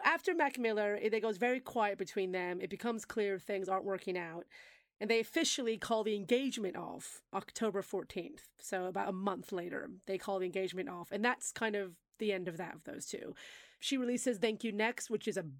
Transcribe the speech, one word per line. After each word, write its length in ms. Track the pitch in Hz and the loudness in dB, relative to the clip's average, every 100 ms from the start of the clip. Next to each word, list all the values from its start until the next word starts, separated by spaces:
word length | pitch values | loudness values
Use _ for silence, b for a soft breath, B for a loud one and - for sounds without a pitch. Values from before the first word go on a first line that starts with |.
| 269 | 4
after 300 | 330 - 330 | 4 4 4
Mac 220 | 285 262 | 2 2
Miller, 380 | 226 214 208 208 | 2 4 4 2
it, 180 | 214 220 | 2 2
it 60 | |
goes 160 | 220 190 | 2 2
very 220 | 240 254 | 2 2
quiet 400 | 254 240 208 196 | 0 2 2 2
between 320 | 185 - 185 | -2 0 0
them. 300 | 185 180 180 | 0 0 -2
It 100 | 180 | -4
becomes 340 | 196 240 226 - | -4 -2 -2 -2
clear 360 | - 202 190 | 0 0 0
things 280 | - 196 190 | -2 -2 2
aren't 160 | 190 196 | 0 2
working 320 | 190 196 180 | -2 -2 -2
out. 280 | 170 165 - B B B B _ | -4 -8 -12 B B B B _
And 100 | 214 | 2
they 80 | 226 | 2
officially 600 | 226 - 330 - 233 226 | 4 2 2 2 0 0
call 260 | - 226 220 | 2 2 2
the 100 | 208 | 0
engagement 640 | 185 240 269 233 196 - | 4 4 4 0 -4 -4
off 460 | 170 - - - _ 196 | -6 -8 -10 -14 _ -6
October 480 | - - 226 196 | -6 -2 0 0
fourteenth. 680 | 185 190 - - 165 - - _ | -2 -4 -4 -6 -6 -10 -20 _
So 240 | - 190 185 | -6 -2 -2
about 220 | 190 196 | 0 0
a 40 | |
month 380 | 190 196 190 180 | 0 0 -2 -4
later, 400 | 185 175 170 - 185 - | -4 -2 -4 -6 -10 -4
they 100 | 190 | -4
call 220 | - 196 | 0 0
the 80 | 185 | 0
engagement 420 | 190 190 180 180 | 0 -2 -2 -6
off. 220 | 175 175 | -6 -6
And 140 | 202 233 | 0 2
that's 260 | - - | 2 -4
kind 240 | - 220 208 | -2 0 0
of 220 | 190 170 _ _ | -2 -8 _ _
the 120 | 214 | 0
end 140 | 190 180 | 0 -2
of 100 | 165 | -4
that, 180 | 170 - | -6 -8
of 80 | - | -10
those 220 | - - | -10 -8
two. 280 | - - - B B B B | -8 -8 -12 B B B B
She 160 | - 269 | -2 2
releases 420 | 247 247 262 214 | 2 2 2 2
Thank 240 | 226 220 | 2 2
You 80 | 233 | -2
Next, 400 | 208 220 247 - | 2 2 2 -2
which 160 | 220 - | 0 2
is 100 | 190 | 0
a 60 | 160 135 | -2 -8